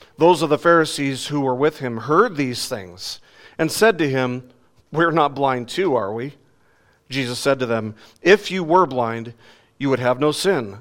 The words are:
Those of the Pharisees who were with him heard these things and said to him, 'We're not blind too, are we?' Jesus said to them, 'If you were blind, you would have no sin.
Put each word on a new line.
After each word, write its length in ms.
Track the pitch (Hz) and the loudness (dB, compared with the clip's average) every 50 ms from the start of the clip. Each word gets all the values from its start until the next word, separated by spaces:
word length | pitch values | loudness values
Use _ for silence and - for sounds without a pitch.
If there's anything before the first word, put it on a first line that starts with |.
| - _ _ | -20 _ _
Those 240 | - 151 170 180 151 | 4 4 4 4 4
of 80 | 160 147 | 2 0
the 100 | 147 143 | 0 2
Pharisees 680 | - 170 170 165 156 151 - - 143 139 135 123 - | 4 4 4 4 4 2 -2 -4 -4 -4 -4 -6 -6
who 160 | - 147 147 139 | -4 -4 -2 -2
were 120 | 135 127 | -2 0
with 240 | 123 143 156 160 - | 0 0 0 0 -2
him 200 | 139 127 117 113 | -6 -8 -8 -6
heard 380 | 107 120 151 170 220 247 185 | -4 0 2 2 2 2 0
these 320 | 143 143 127 120 113 - - | -4 -4 -4 -4 -6 -8 -8
things 520 | 127 110 95 90 87 95 - - - - - _ _ _ - - _ - | -8 -10 -10 -12 -16 -16 -14 -14 -14 -16 -18 _ _ _ -20 -14 _ -4
and 120 | 160 160 | -4 -4
said 280 | - - 214 226 214 156 | 0 4 4 4 4 4
to 100 | 165 143 | 0 0
him, 400 | 131 131 131 127 123 127 127 - _ _ _ _ _ _ _ _ | 0 0 0 -2 -4 -6 -10 -14 _ _ _ _ _ _ _ _
'We're 200 | - 151 165 170 | -2 0 0 2
not 240 | 156 165 151 143 139 | 2 2 2 0 0
blind 340 | 139 139 135 131 123 120 117 | 0 -2 0 0 -2 -6 -6
too, 260 | - - 190 180 135 | -4 -2 0 0 0
are 200 | 117 104 95 107 | 0 -2 -2 -6
we?' 220 | 113 123 143 143 _ _ _ _ _ _ _ _ _ _ _ _ _ _ - | -8 -8 -10 -12 _ _ _ _ _ _ _ _ _ _ _ _ _ _ -10
Jesus 280 | 127 135 131 120 123 123 | -6 -6 -4 -4 -6 -2
said 200 | - 143 135 - | 0 0 0 0
to 80 | 127 | 0
them, 280 | 117 117 113 110 110 104 - - - _ _ - | -2 -2 -2 -4 -6 -10 -14 -18 -20 _ _ 4
'If 280 | 175 196 202 202 - | 4 4 4 4 0
you 140 | 175 190 175 | -6 -4 -2
were 220 | 151 165 185 185 | 2 4 4 4
blind, 480 | 147 131 127 120 113 113 117 117 120 117 _ _ - - _ _ _ _ - | 2 0 -2 -2 -2 -4 -6 -10 -12 -16 _ _ -20 -20 _ _ _ _ -6
you 80 | 139 139 | -4 -2
would 120 | 135 117 | 0 0
have 180 | 127 123 127 123 | 2 0 0 2
no 140 | 143 151 147 | 0 -2 -2
sin. 460 | - - 185 196 156 117 101 98 107 | 0 0 0 0 0 -2 -6 -10 -16